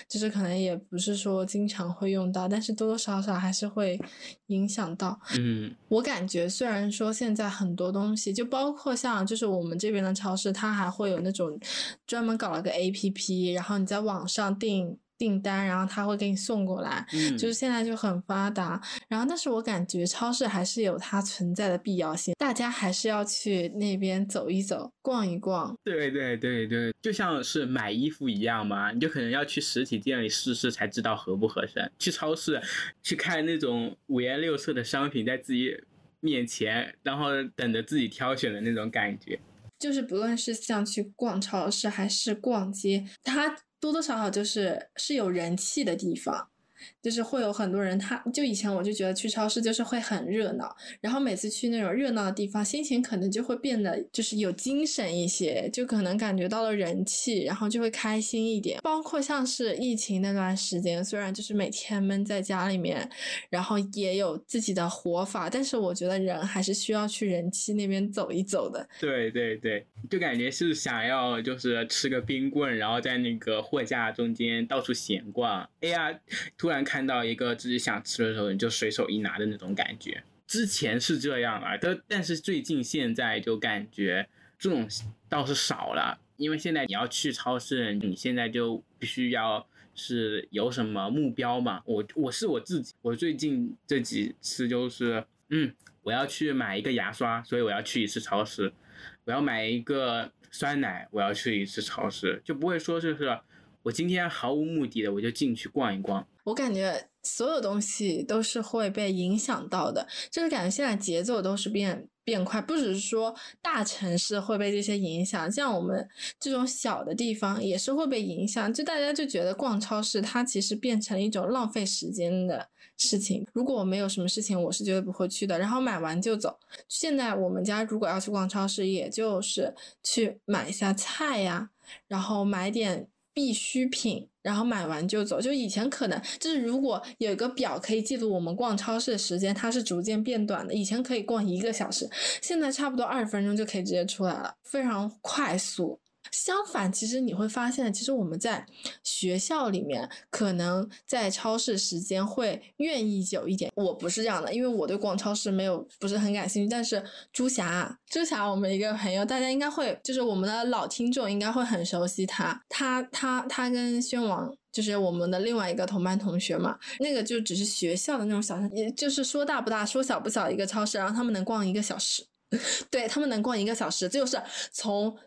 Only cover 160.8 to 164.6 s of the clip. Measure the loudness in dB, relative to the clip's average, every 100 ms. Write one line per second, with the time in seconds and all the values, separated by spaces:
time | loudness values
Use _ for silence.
160.8 | 0 0 2 2 2 2 2 2 2 0
161.8 | 0 0 0 0 -2 0 -2 -2 -4 -2
162.8 | 0 0 0 -2 0 0 0 -2 0 2
163.8 | 2 2 2 2 2 0 -2 -6